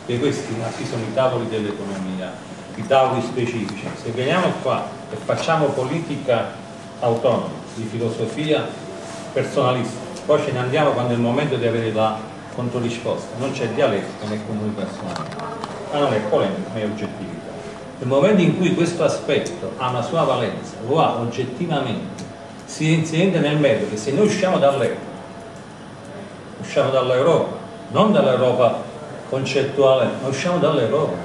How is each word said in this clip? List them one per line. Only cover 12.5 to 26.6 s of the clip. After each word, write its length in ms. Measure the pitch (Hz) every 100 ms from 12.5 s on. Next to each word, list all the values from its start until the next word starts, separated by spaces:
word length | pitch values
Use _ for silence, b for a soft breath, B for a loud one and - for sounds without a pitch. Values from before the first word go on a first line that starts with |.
controrisposta, 840 | - 120 123 117 117 113 95 - 117
non 140 | 135
c'è 160 | - 113
dialettica 600 | 107 - 98 - - 107
né 120 | 107
comunicazione, 680 | - 107 107 98 95 - 95 87 - - - - - - -
ma 60 | 147
non 140 | 143
è 60 | 107 107
polemica, 400 | 156 196 - -
ma 80 | 110
è 40 |
oggettività. 680 | 107 - 104 - 90 82 - B B B - -
Nel 100 | 127
momento 340 | 135 185 202
in 140 | 160 -
cui 180 | 175
questo 300 | 156 165 -
aspetto 680 | 151 - - 120 90 - 95 -
ha 100 | 127
una 140 | 123
sua 200 | - 165
valenza, 520 | 143 127 107 - - - 113
lo 140 | 160
ha 160 | 156 -
oggettivamente, 1040 | 120 135 120 - 170 143 127 98 - - - - - -
si, 400 | - - 156 160
si 160 | 156 160
entra 200 | 190 165
nel 160 | 147 151
merito 320 | 139 - -
che 60 | -
se 160 | 143
noi 140 | 151 208
usciamo 320 | 180 185 151
dall'euro, 380 | 139 135 117 - - - - - - - - - - - - - - - - -